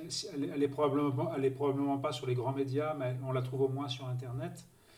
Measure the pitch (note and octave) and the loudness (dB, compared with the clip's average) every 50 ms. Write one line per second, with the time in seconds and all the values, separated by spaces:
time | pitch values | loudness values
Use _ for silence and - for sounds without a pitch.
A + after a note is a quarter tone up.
0 | D#3+ - - - - - D#3+ C#3 C3+ - C#3+ C#3 C#3+ C3 - D3+ D3+ C#3 C3+ D3 | -6 -6 -6 -6 -6 -4 -4 -4 -4 -2 0 2 2 2 2 2 2 4 4 4
1 | D3 C#3+ B2+ B2+ D#3+ D#3 - C#3 C3+ C3 B2+ C#3 C#3+ C#3 C3+ C#3 C#3+ C#3 C3+ - | 2 2 2 2 0 0 0 2 2 2 2 2 2 2 2 2 2 2 2 2
2 | D#3 D3+ - - C3 B2+ B2 B2 A2+ C3+ C3+ C#3 C3+ B2+ C3 D3 D3+ D#3 D#3 C#3+ | 0 -2 -2 -2 0 0 0 2 2 0 0 0 0 0 2 0 0 0 0 0
3 | B2+ B2+ B2+ B2+ B2+ C3 C3 C3 B2+ - C3+ C3 C#3 C3 C3 C#3 C#3 B2 - - | -2 -2 -2 -2 -2 -2 -2 -2 -2 -2 0 2 2 2 2 0 -2 -4 -4 -6
4 | C3 B2+ B2 B2 B2+ B2 B2 C3 - - - - - - - - - - - | -6 -4 -4 -4 -4 -6 -6 -4 -6 -6 -8 -10 -16 -20 -20 -20 -20 -20 -20